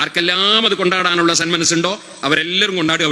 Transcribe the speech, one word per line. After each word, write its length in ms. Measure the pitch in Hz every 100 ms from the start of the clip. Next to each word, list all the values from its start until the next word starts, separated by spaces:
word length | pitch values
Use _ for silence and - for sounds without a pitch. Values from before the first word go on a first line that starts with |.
ആർക്കെല്ലാം 640 | 151 180 175 185 196 220 220
അത് 60 | 196
കൊണ്ടാടാനുള്ള 520 | 185 185 180 175 170 165
സന്മനസ്സുണ്ടോ 500 | 165 170 156 165 175 214 - - 139
അവരെല്ലാവരും 500 | 156 165 185 208 185
കൊണ്ടാടുക 280 | 156 165 156